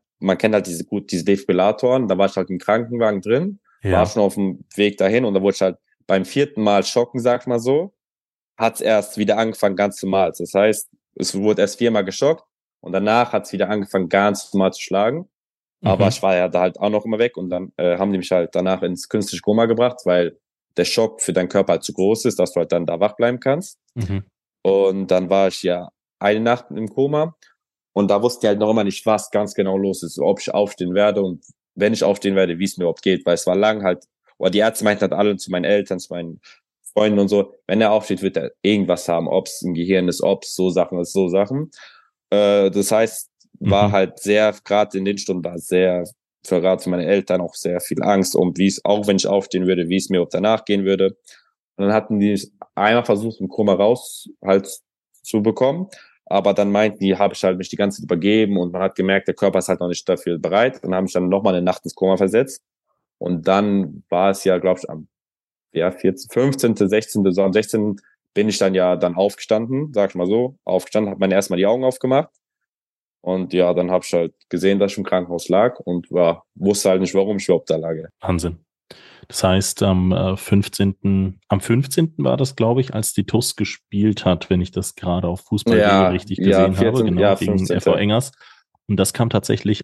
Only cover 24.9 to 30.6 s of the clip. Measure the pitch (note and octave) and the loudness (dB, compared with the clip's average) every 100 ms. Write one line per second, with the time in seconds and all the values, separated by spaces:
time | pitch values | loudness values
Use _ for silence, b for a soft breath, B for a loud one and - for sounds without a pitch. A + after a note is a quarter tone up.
24.9 | F#2+ F2+ F2+ F2+ G2 F#2+ - F#2 F2 E2+ | 0 0 0 2 2 2 0 -4 -4 -6
25.9 | _ _ _ G2+ G#2+ A2+ A#2+ - D#2+ A2 | _ _ _ 0 2 0 -2 -4 -10 -6
26.9 | C3+ C#3 D3+ E3 - b _ _ _ _ | -2 -2 0 -4 -8 b _ _ _ _
27.9 | G2 G2 G2+ A#2+ A#2+ A2 G2+ G#2+ A2+ G2+ | -2 2 2 0 0 0 2 2 0 0
28.9 | - A2+ G#2+ - G#2+ G2+ G#2 F#2+ G2 G2 | -2 0 0 0 -4 -2 -2 -2 0 -2
29.9 | F2+ E2+ - D2+ G2+ - - | -4 -8 -2 0 0 -2 -2